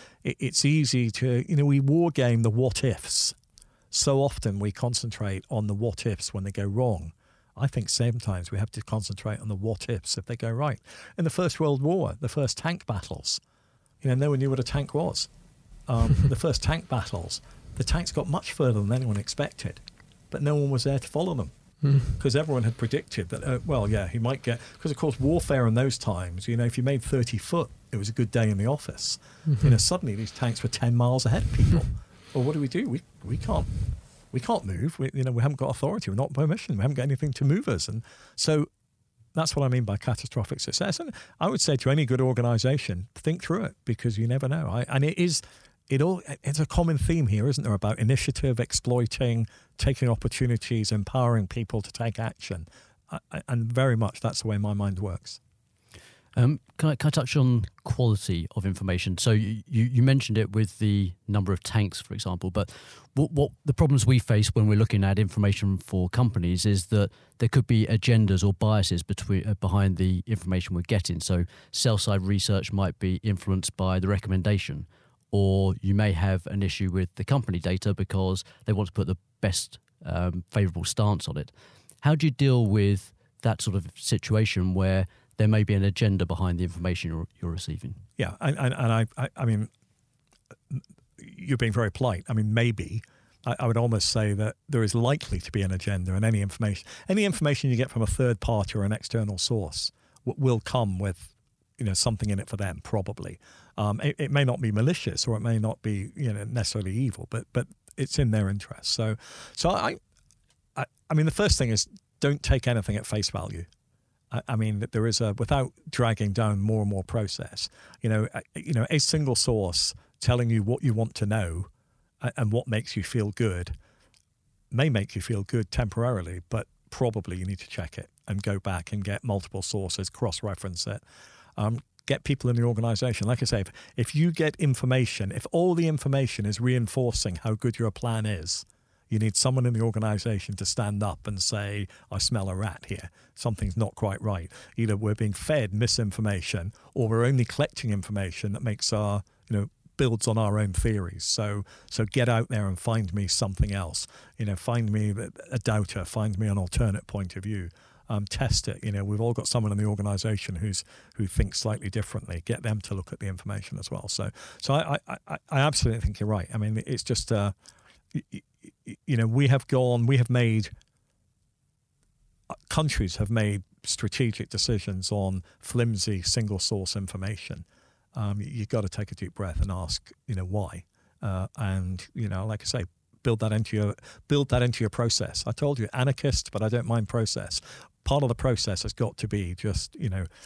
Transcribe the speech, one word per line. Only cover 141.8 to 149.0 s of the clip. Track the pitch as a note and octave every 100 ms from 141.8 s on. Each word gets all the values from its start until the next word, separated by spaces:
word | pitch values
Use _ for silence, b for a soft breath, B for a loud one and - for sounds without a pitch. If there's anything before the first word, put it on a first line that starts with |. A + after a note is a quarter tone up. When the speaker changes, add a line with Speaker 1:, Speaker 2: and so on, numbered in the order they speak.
| G2 B B
Speaker 1:
"I | G2+
smell | - - G2
a |
rat | F#2 G#2 - -
here. | F2 F2 b b
Something's | - A#2+ A2 G2+ F2
not | G#2+
quite | - G#2+ G2
right." | A2 F#2+ E2 B B -
Either | A2+ G2+
we're | G#2+
being | G#2 G#2+
fed | G2+ - D3+ G#2+
misinformation | G#2 A2+ - G#2+ F#2+ G#2+ G2 - G2+ F2 B B
or | - A2+
we're | A2+
only | A#2+ C3+
collecting | A#2+ - D3 - A#2
information | G2+ F2+ G#2 F#2+ F2+ G#2
that | G2+
makes | A#2+ G#2 -
our, | G#2+